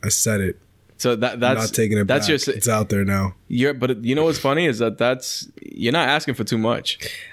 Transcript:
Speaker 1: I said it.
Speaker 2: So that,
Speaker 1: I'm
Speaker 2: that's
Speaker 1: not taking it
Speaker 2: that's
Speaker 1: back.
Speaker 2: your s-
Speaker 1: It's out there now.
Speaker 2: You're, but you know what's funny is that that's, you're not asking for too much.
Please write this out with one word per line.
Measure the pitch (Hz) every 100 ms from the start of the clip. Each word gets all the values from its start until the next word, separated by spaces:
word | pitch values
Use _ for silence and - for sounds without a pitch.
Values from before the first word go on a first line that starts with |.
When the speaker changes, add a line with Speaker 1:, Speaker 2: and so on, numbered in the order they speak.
Speaker 1:
I | 101
said | - 113 104
it. | 95 - _ _ _ -
Speaker 2:
So | 123 113
that, | 123
Speaker 1:
I'm | 117
Speaker 2:
that's | 120 120
Speaker 1:
not | 110
taking | - 110 104
it | 98
Speaker 2:
that's | 139 -
Speaker 1:
back. |
Speaker 2:
your | 151
s- | -
Speaker 1:
It's | 110 117
out | 107 101
there | 101
now. | 98 98 95 - -
Speaker 2:
You're, | 123 139
but | 135 123 110
you | 117 139
know |
what's | 165 147
funny | 135 151 170
is | 110
that | 117 -
that's, | 120 127 - - - -
you're | - - 113
not | 160 135
asking | 151 147
for | 120
too | 104 117
much. | 110 117 - - - - -